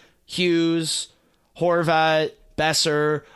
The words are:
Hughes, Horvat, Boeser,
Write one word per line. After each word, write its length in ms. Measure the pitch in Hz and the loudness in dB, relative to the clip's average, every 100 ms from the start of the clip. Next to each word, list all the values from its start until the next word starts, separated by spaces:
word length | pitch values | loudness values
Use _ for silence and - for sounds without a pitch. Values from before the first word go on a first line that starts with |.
| - _ - | -20 _ -10
Hughes, 800 | - 180 165 165 165 156 - - _ _ _ _ - | -2 0 2 0 0 -2 -6 -8 _ _ _ _ -4
Horvat, 760 | 175 170 165 160 160 156 156 - - - | 0 0 2 2 2 2 -2 -6 -12 -4
Boeser, 680 | 156 151 165 147 151 151 - | -2 0 0 0 0 -2 -6